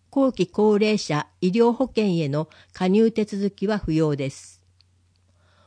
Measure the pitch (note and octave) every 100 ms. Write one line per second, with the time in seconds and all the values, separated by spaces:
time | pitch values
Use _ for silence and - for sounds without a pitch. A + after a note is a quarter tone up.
0 | _ C#4 C4+ - F3 - G#3+ G#3 G#3+ G#3+
1 | - D3 - - F#3 G#3+ A#3 A#3 B3+ -
2 | G#3 E3+ D3 D3 D#3 - _ - F#3 G3+
3 | A3+ A3+ G#3 G3+ G3+ - G3 G#3 - D#3
4 | D#3 C#3+ C#3 - - _ _ _ _ _
5 | _ _ _ _ _ _